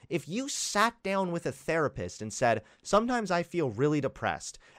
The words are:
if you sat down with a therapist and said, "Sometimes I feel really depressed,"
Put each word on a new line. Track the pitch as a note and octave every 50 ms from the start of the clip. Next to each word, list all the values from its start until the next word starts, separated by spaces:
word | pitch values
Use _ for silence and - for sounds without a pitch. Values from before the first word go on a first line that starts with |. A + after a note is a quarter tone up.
| - -
if | D#3 E3 - C#3+
you | F3 A#3+ C4+ C#4+
sat | - - - - - G#3 G#3+ A#3 A3+ _ -
down | F#3+ G3 G3 F#3+ F3 E3+
with | E3+ -
a | D3+ A#2
therapist | - - - D#3+ E3 D3+ C3 - A2 F2+ F2+ - - A2
and | A2 -
said, | - C3 A#2+ A2+ A2 - - - _ -
"Sometimes | - G3 G#3 A#3 A#3+ B3 A#3+ G#3+ F3+
I | F3+ F3 E3+
feel | - - F3 D#3 C3
really | G#2 G#2+ C#3 D3+ D#3 D3
depressed," | B2+ C3 - - A#2 G2+ D#2+ C#2+ - - - - - - -